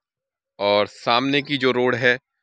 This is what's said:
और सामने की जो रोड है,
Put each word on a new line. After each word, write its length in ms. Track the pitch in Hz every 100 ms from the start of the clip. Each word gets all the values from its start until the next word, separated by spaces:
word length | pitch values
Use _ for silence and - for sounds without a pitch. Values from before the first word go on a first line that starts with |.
| _ _ _ _ _ -
और 280 | 101 104 101
सामने 560 | - 127 120 135 143
की 140 | 147 143
जो 160 | 127
रोड 220 | 123 123
है, 240 | 120 127 123 _ _